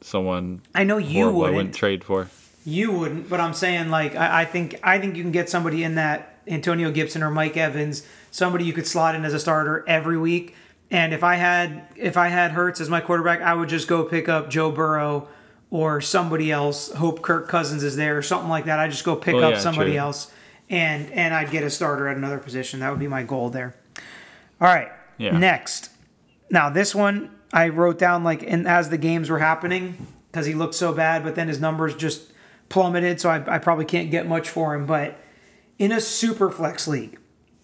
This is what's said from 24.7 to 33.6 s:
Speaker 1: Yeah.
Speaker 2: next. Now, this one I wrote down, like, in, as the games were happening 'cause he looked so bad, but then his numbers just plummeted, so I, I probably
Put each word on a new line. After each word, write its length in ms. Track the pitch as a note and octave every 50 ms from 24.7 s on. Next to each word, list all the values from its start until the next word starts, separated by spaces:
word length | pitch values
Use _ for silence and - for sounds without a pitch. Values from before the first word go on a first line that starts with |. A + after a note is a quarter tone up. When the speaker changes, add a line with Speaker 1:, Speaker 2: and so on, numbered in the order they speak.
| F3+ D3+ A#2 - - - - - - -
Speaker 1:
Yeah. 180 | A2+ G#2 F3 E3
Speaker 2:
next. 520 | F3+ F#3 D#3 - - - - - - - _ _ _ _ _ _ _ _ _ _ _ -
Now, 180 | - E3+ D3 C#3+
this 240 | C#3+ F3+ G3+ G3+ -
one 360 | G3+ G3+ G3+ G3+ G#3 - - - - _ -
I 160 | - E3 E3+ E3
wrote 300 | D#3 E3+ F3 F3 E3 E3+
down, 260 | F3+ F3 F3 F3 E3+
like, 180 | E3 D#3+ D#3
in, 240 | - - - E3+ F3
as 240 | F3 F3 F3 E3 D3
the 80 | E3 D3+
games 320 | D3+ E3 E3 E3 D#3+ C#3+
were 80 | D#3+ D3
happening 680 | D#3 D#3+ D#3+ D#3+ F3+ F3 F3+ F#3 F#3 F#3 F3+ - - - - - _ _
'cause 140 | - E3 D3
he 80 | D3+ D#3
looked 200 | D#3 E3 D#3 -
so 180 | - F3+ E3
bad, 300 | D3+ D#3+ D#3+ D#3+ E3 D#3+
but 140 | C#3+ D#3+ D#3
then 100 | F3 E3
his 140 | D#3+ D3 C3+
numbers 340 | D#3+ D#3+ D#3+ D#3+ D#3+ D#3 C3
just 380 | A#2+ D#3+ D3+ D3+ - - - - - - - - _ _ -
plummeted, 520 | - F#3+ F#3 F3 F3 F3 F3 F3 F3 E3+
so 100 | - E3+
I, 260 | D#3+ D3+ C#3 - -
I 20 |
probably 260 | D#3